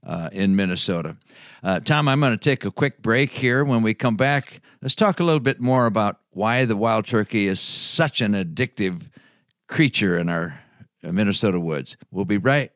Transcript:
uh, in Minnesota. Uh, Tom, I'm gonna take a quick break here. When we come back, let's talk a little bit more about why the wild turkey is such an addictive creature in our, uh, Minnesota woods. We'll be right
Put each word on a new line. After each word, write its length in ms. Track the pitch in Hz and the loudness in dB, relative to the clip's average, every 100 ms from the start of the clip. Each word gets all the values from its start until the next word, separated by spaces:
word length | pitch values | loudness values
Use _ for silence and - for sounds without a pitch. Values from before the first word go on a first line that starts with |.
| - | -8
uh, 220 | 85 82 | -8 -8
in 220 | 98 95 | -2 2
Minnesota. 600 | 98 98 90 - 87 78 80 _ - - - | 2 0 -2 -2 -4 -6 -12 _ -20 -20 -10
Uh, 180 | 92 92 | -4 -2
Tom, 280 | - 151 151 | 0 2 2
I'm 120 | 165 | 2
gonna 160 | 139 110 | 2 2
take 300 | - 131 101 | 0 0 -2
a 40 | |
quick 300 | - 143 - | -2 -4 -2
break 320 | 110 117 135 | 0 2 0
here. 320 | - 127 127 | 0 0 2
When 180 | 143 117 | 2 2
we 120 | 110 | 2
come 220 | 113 127 110 | 0 -2 2
back, 440 | 131 143 - - _ _ | 2 0 -4 -18 _ _
let's 120 | 135 | -6
talk 240 | - 214 - | 2 2 2
a 60 | |
little 160 | 175 156 | 2 2
bit 200 | 127 131 | 0 0
more 260 | 123 131 117 | 2 4 2
about 340 | 107 104 - _ | 2 0 -2 _
why 360 | 92 107 123 127 | -4 0 0 0
the 100 | 104 | 0
wild 300 | 113 110 104 | 2 0 0
turkey 400 | 113 104 113 101 | -2 0 0 0
is 120 | 92 | 0
such 640 | - - - - 160 - | -2 -2 -2 0 0 0
an 120 | 110 | -2
addictive 720 | 101 87 80 127 - 95 87 - - _ _ _ _ _ | -2 -4 -4 -6 -2 -4 -4 -12 -20 _ _ _ _ _
creature 520 | - 147 - 101 85 | 0 0 2 0 0
in 100 | 85 | 0
our, 320 | 85 82 139 - _ - _ | -2 -4 -8 -20 _ -20 _
uh, 80 | 82 | -6
Minnesota 480 | 90 104 98 110 90 | 0 0 2 0 0
woods. 380 | 82 73 65 - - | -2 -6 -8 -16 -12
We'll 160 | 90 92 | -8 -2
be 120 | 104 | 0
right 320 | 123 143 127 | 2 0 -2